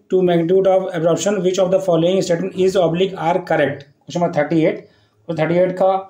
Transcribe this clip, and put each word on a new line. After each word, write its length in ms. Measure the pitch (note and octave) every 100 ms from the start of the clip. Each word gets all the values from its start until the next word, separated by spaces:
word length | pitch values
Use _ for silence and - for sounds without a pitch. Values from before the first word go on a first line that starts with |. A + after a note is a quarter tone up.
| -
to 80 | F#3
magnitude 440 | F3+ E3+ E3 F#3+ F#3+
of 140 | F#3 F#3 F3
absorption, 420 | E3 D#3+ G3+ G#3
which 220 | F3+ F#3
of 100 | F3+
the 100 | F#3
following 380 | F#3 E3 E3+ F#3+
statement 360 | F3 E3+ F#3 F#3
is 180 | F#3 F#3+
oblique 360 | E3 E3+ F#3+ D#3+
are 200 | D#3+ F#3
correct?" 380 | F3+ D#3 C3+ A2
क्वेश्चन 400 | - _ - F3
नंबर 120 | E3+
थर्टी 280 | D3+ D3 E3
एट, 240 | E3 G#3 - _ _ _ -
तो 60 |
थर्टी 200 | D#3 D#3
एट 180 | F3 F3+
का 160 | F3 F#3+ F#3+